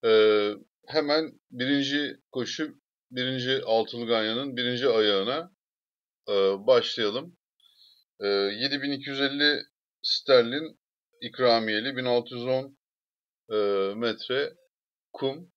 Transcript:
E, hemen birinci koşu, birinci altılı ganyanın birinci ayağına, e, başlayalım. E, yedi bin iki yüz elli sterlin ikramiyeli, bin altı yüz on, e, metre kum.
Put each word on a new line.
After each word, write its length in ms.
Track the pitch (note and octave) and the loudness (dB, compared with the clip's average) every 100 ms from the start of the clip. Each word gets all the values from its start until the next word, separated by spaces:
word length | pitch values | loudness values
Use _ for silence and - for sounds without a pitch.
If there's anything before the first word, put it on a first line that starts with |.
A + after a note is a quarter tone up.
| A#2 | 6
E, 60 | A2 A2 G#2+ G#2 G2+ - _ _ | 6 6 4 2 -4 -14 _ _
hemen 520 | D#3 D3 D3+ D#3+ - _ | -2 0 0 -2 -10 _
birinci 640 | B2 B2+ C#3+ C#3 C#3+ C#3+ - _ | -6 0 0 0 -2 -4 -8 _
koşu, 500 | C3 A#2+ - D#3 - _ _ _ | -8 -6 -6 -8 -10 _ _ _
birinci 520 | B2+ B2+ C3 B2+ C3 | -6 -4 -4 -2 -2
altılı 420 | - A2+ A2 A#2+ A#2 | 2 0 0 -6 -2
ganyanın 520 | A2+ G#2+ A2+ C#3 B2 | 0 0 -2 -6 -4
birinci 300 | B2 B2 C3 | -4 0 2
ayağına, 640 | A2+ G#2+ G2 G2+ C#3 F3 _ _ _ _ _ _ _ - | 4 4 2 0 -4 -8 _ _ _ _ _ _ _ -4
e, 40 | G2+ G2 G2 G#2+ | 2 2 2 4
başlayalım. 720 | B2 A#2 - G#2+ A2 E3+ _ _ _ _ _ - _ _ _ | 4 4 -2 -2 -4 -10 _ _ _ _ _ -20 _ _ _
E, 80 | G2+ | -2
yedi 540 | G2 G2 G#2 C3 C#3 | 0 0 -2 -4 -2
bin 100 | C#3 | -4
iki 180 | C#3 C#3 | -6 -6
yüz 120 | C#3 | -2
elli 400 | C#3 C#3 D3 C#3+ - _ _ _ | -2 2 2 2 -6 _ _ _
sterlin 760 | - - - C3 A#2 C3+ D#3+ - _ _ _ _ | -6 -4 4 4 4 -2 -8 -16 _ _ _ _
ikramiyeli, 760 | A#2+ - B2+ A#2 A2 G#2+ A#2+ B2+ | -16 0 2 4 2 -2 -2 -4
bin 80 | B2+ | 0
altı 300 | A#2+ A#2+ B2+ | 0 0 -8
yüz 100 | B2 | -2
on, 320 | C3 C3+ _ _ _ _ _ _ _ _ | -2 -2 _ _ _ _ _ _ _ _
e, 40 | G#2+ G2+ G2+ G2 G2+ | -2 0 0 -2 -2
metre 580 | A#2 G#2 - B2+ D3 - _ _ _ _ _ | -4 -4 -4 -4 -4 -8 _ _ _ _ _
kum. 380 | - C3+ C#3+ F3 | -6 -6 -6 -14